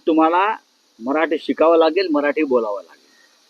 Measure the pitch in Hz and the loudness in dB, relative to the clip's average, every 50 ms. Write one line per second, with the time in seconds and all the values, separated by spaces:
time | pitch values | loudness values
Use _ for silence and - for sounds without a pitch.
0 | - 175 156 156 160 160 175 180 196 214 - - _ _ _ _ _ _ _ - | -2 -2 0 2 2 2 2 0 0 0 -2 -6 _ _ _ _ _ _ _ -12
1 | 113 127 143 156 165 151 165 143 - - 135 - 151 165 170 160 160 160 160 190 | -8 -4 -4 -2 -2 -2 -4 -4 -4 -4 -2 2 2 4 4 4 4 4 2 0
2 | 190 - 147 147 143 147 139 156 156 139 127 120 113 104 104 95 - - - _ | 0 0 -2 -2 -2 -2 -2 -2 -2 0 0 0 0 -2 -6 -8 -12 -16 -20 _
3 | _ _ _ _ _ _ _ _ _ _ | _ _ _ _ _ _ _ _ _ _